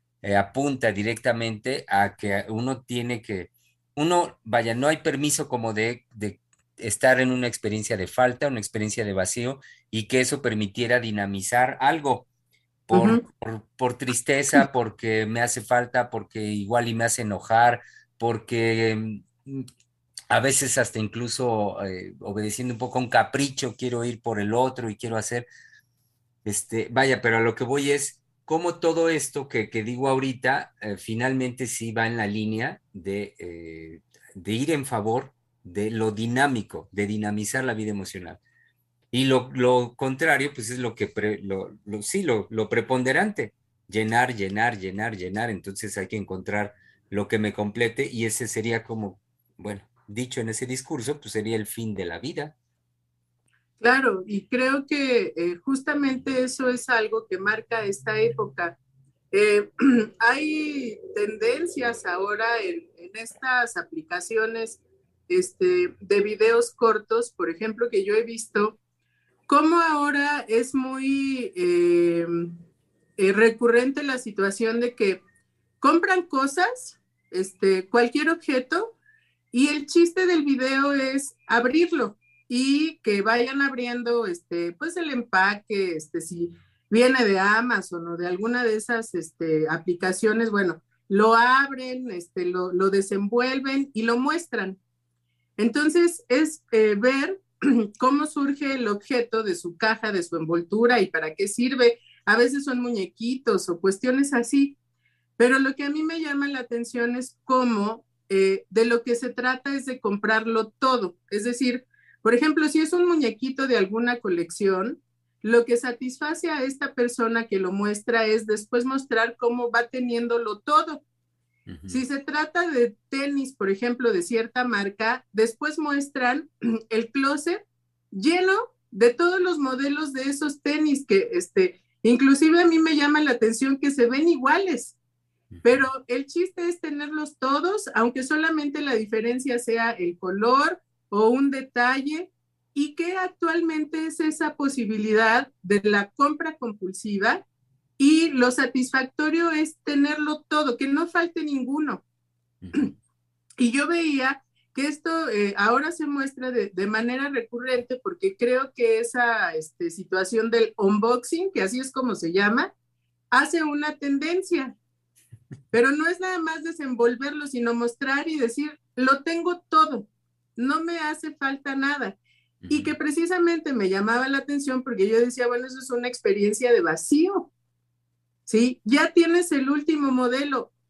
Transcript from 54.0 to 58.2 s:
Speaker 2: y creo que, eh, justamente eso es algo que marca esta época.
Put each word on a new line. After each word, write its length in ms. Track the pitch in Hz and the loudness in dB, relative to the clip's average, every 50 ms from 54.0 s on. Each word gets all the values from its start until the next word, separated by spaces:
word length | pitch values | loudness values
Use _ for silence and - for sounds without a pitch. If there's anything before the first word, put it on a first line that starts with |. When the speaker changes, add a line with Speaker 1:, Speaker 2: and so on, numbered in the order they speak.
| 262 240 196 180 180 | 4 2 0 0 -4
Speaker 2:
y 200 | 214 208 196 - | -4 -6 -6 -4
creo 380 | - 254 247 262 262 269 277 277 | -2 -2 0 2 2 0 0 -2
que, 480 | - 311 285 277 262 247 226 190 160 156 | -2 -2 -2 0 2 2 2 2 0 -4
eh, 180 | 160 170 175 175 170 - | -4 -4 -4 -4 -4 -4
justamente 800 | 269 269 269 - 302 294 294 285 269 262 262 - 277 269 254 254 | -4 -4 -2 -2 -2 -2 0 0 0 -2 -2 -4 -4 -2 -2 -2
eso 260 | 247 254 - 262 254 | -2 -2 -2 -2 -2
es 200 | 247 240 - - | -2 -2 -2 0
algo 380 | 247 226 220 214 220 220 - | 0 0 0 0 -2 -4 -4
que 100 | - 185 | -4 -6
marca 480 | 185 196 202 220 226 220 - 233 226 208 | -4 -2 -2 -2 -4 -4 -6 -4 -4 -4
esta 340 | 196 196 - - 220 214 | -4 -6 -6 -4 -4 0
época. 580 | 214 | 0